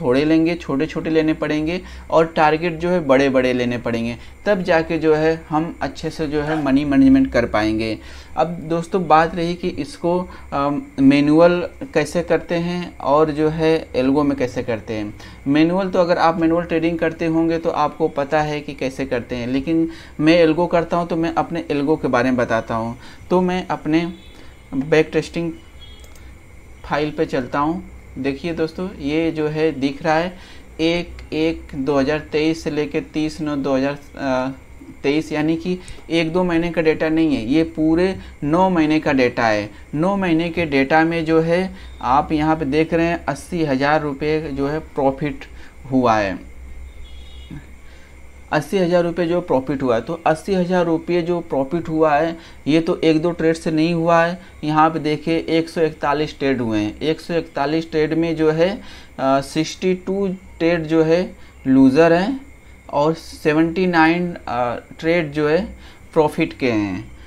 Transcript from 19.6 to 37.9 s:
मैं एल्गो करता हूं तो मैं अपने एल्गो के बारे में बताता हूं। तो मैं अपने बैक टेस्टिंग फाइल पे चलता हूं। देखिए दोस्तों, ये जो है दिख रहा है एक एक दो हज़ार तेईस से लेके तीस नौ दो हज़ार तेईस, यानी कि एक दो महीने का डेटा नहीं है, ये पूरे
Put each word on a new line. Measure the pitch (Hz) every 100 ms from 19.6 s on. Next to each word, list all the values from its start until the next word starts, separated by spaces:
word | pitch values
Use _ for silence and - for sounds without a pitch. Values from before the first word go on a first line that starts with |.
| 131 165 165 - - -
मैं | 151 170
एल्गो | 160 156 170
करता | 175 165 175
हूं | 170
तो | 170
मैं | 165
अपने | 160 151 170 -
एल्गो | 147 143 156
के | 147
बारे | 123 127
में | 123
बताता | 117 113 113
हूं। | 117 113 117 - - -
तो | 185
मैं | 180 180 -
अपने | 147 156 156 175 185 - - - - -
बैक | - 156 156 156
टेस्टिंग | 165 156 - 170 165 - - - - - - - - - - - -
फाइल | - 147 151
पे | 147 156
चलता | 139 123 143
हूं। | 147 185 185 - - -
देखिए | 131 139 175
दोस्तों, | 165 160 160 185 208
ये | 139 156 165
जो | 156 151
है | 156 160
दिख | 135 139 139
रहा | 165
है | 156 175 180 - - - -
एक | 160 170 170 - -
एक | 156 160 165 -
दो | 156 135 139
हज़ार | 135 151
तेईस | 147 156 156 160
से | 165
लेके | 147 147 156
तीस | - 160 156 151
नौ | 151 147
दो | 139 135
हज़ार | 135 143 - - 139 131 131 135 - - - -
तेईस, | 139 147 151
यानी | 151 151 165
कि | 180 180 - - -
एक | 165 160
दो | 175
महीने | 180 165 170
का | 170
डेटा | 160 156 160
नहीं | 160 160 127
है, | 110
ये | 151
पूरे | 165 165 156